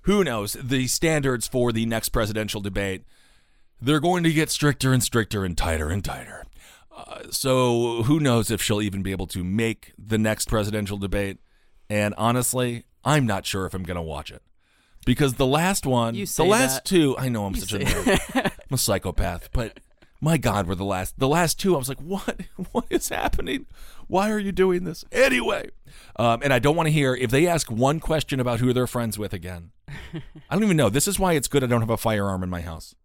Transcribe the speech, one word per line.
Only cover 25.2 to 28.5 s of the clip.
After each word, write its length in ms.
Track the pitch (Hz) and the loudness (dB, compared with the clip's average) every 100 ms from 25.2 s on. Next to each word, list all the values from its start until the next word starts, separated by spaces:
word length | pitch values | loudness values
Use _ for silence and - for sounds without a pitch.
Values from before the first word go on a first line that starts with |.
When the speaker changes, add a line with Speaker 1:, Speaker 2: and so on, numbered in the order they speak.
| 262 254 226 202 - - - - - - | 4 4 0 -4 -6 -16 -20 -20 -16 0
Speaker 1:
um, 240 | 117 117 | 2 4
and 100 | 139 | 4
I 60 | 127 | 4
don't 160 | 143 | 4
wanna 160 | 165 160 | 4 2
hear, 240 | 151 135 | 4 2
if 160 | 127 123 | 2 2
they 160 | 131 175 | 4 4
ask 240 | 165 - | 2 -2
one 300 | 113 135 156 | 2 2 2
question 400 | - 160 - 135 | 0 -2 0 -2
about 180 | 123 | 0